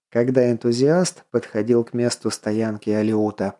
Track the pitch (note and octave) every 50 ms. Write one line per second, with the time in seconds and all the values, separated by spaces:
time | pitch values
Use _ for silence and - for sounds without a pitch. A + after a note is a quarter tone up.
0 | _ _ - A#2 A#2+ C3 B2+ C3 B2 A#2+ A#2 A2+ - A#2+ A#2 B2 C#3 D3 E3 F#3
1 | F3+ - - - _ _ - A#2 - - - G#2+ G#2 A#2+ A#2 A2+ A2+ - - A#2+
2 | A#2+ A#2+ - - - A2 - - - A2+ G#2+ A2+ A2+ A2 G#2+ G#2 - G#2+ G#2+ G#2+
3 | G#2+ A2 A2 G#2+ G#2+ G#2+ - - F#2+ G2+ -